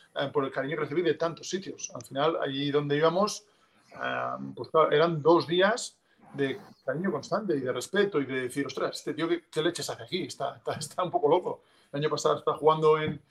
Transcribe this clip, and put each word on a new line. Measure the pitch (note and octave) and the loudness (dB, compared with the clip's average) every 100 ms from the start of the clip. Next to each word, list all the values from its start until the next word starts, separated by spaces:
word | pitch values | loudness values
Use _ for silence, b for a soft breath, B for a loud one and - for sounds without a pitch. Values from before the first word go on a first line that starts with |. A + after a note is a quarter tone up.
| _ - | _ -4
eh, | C#3+ | -2
por | D3 | 0
el | C3+ | 0
cariño | C#3 C3+ D#3 | -2 -4 -4
que | |
recibí | C#3+ D#3 | -2 0
de | E3 | 0
tantos | - E3 D#3 - | 2 -2 -4 -8
sitios. | G3 - - - | -8 -8 -12 -12
Al | - | -14
final, | - C3+ D#3 E3 | -8 -2 0 0
allí | C#3+ C3+ C#3+ | -2 -2 0
donde | C#3+ C#3+ D3 | 0 2 2
íbamos, | D#3+ F3 G#3 - - _ _ _ _ | 4 4 0 -2 -14 _ _ _ _
eh, | - - B2 - C3 C3+ | -8 -6 -4 -4 -6 -10
pues, | B2+ A#2+ | -12 0
claro, | D#3+ D3+ | 2 4
eran | D3 E3+ D#3+ | 4 2 2
dos | D3 E3+ C#3 | 4 4 4
días | F3+ G3 A#3+ - - _ _ - | 2 2 2 -6 -14 _ _ -12
de | C#3+ C#3 C3 - - | -4 -4 -4 -12 -10
cariño | - C#3+ F#3+ | -6 -2 -2
constante | D3 - G3 G#3 C#3+ | -4 -4 -4 -2 -2
y | |
de | B2 | -2
respeto | B2 - G3 G3+ D3+ | -4 -2 2 2 2
y | C3 | 0
de | C3 | -2
decir, | B2+ C#3+ C3+ | -4 -4 -4
"Ostras, | - C#3+ - | -4 -4 -4
este | - | -8
tío, | D3 E3+ | -4 -2
¿qué, | E3+ - | -2 -4
qué | D#3 | -2
leches | E3 E3 C#3+ | -2 -2 -6
hace | A#2 | -8
aquí? | A#2+ F#3 | -6 -6
Está, | C3+ - C3 - | -6 -6 -8 -6
está, | - | -6
está | C3+ - - | -6 -6 -4
un | F3 | -2
poco | F3 C#3+ | 2 4
loco". | F3 D3 - _ _ _ | 4 2 -8 _ _ _
El | C#3+ | -4
año | D3+ | -2
pasado | D3 D#3 D3 | 0 2 2
está | - | 0
jugando | C#3+ D3+ D#3 D#3 D#3 | 2 4 6 6 4
en, | D#3 D3+ _ | 2 -6 _